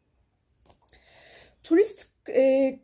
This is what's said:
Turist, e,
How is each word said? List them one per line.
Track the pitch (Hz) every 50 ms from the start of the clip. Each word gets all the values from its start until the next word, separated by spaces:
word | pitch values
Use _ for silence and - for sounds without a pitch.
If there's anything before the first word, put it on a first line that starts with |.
| _ _ _ _ _ _ _ _ _ _ _ _ _ _ _ _ _ _ - - _ _ _ - - - - - - _ _ _ -
Turist, | - 330 359 440 - - - - - _ _ _ - -
e, | - 262 269 262 269 269 262 269 -